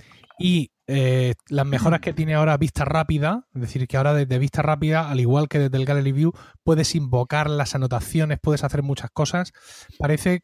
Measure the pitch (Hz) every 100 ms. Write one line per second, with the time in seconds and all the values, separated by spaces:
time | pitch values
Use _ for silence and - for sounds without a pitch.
0 | - - - - 180 175 135 _ - 139
1 | 131 127 127 120 - 143 139 135 160 165
2 | - 151 156 156 156 147 151 - 143 160
3 | 156 156 151 220 - 131 120 135 127 131
4 | 139 147 135 127 139 - 147 151 156 156
5 | 151 135 120 139 151 151 139 131 135 143
6 | 135 135 160 - - - - 156 156 165
7 | 135 123 123 151 151 147 139 139 131 120
8 | - 165 151 143 - 147 143 143 139 139
9 | - - 143 175 180 - - - - -
10 | 143 151 185 180